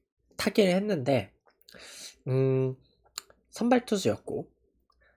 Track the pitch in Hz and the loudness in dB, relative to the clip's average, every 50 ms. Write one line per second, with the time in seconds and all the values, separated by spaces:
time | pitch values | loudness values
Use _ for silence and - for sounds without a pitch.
0 | _ _ _ _ _ _ _ - - 214 208 - 202 185 175 190 202 214 202 151 | _ _ _ _ _ _ _ -6 -4 -2 2 2 4 4 4 2 0 0 -2 -2
1 | 123 139 139 117 95 - _ _ _ _ _ _ _ _ - - - - - - | 0 0 0 0 0 -2 _ _ _ _ _ _ _ _ -20 -20 -20 -20 -20 -18
2 | - - - _ - 135 131 131 135 131 131 131 131 131 131 - _ _ _ _ | -18 -20 -20 _ -6 -2 0 0 2 2 2 0 0 -2 -4 -8 _ _ _ _
3 | _ _ _ - - - - _ _ _ - - 233 240 254 247 247 - 220 196 | _ _ _ -16 -16 -16 -20 _ _ _ -8 -2 2 4 4 2 2 2 -2 0
4 | - 113 98 - - - - 143 - - _ _ _ _ _ _ _ _ _ _ | 2 0 0 -2 -4 -8 -8 -8 -8 -10 _ _ _ _ _ _ _ _ _ _
5 | _ _ _ | _ _ _